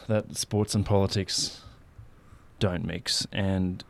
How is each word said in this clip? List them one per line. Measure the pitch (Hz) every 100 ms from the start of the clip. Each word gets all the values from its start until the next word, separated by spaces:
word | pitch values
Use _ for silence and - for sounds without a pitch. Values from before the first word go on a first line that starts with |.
| -
that | 107 - -
sports | - 104 107
and | 107
politics | 98 101 95 104 92 - - - - - - - - - - - - -
don't | 101 87
mix, | 85 85 - - -
and | - 98 95 92 92 -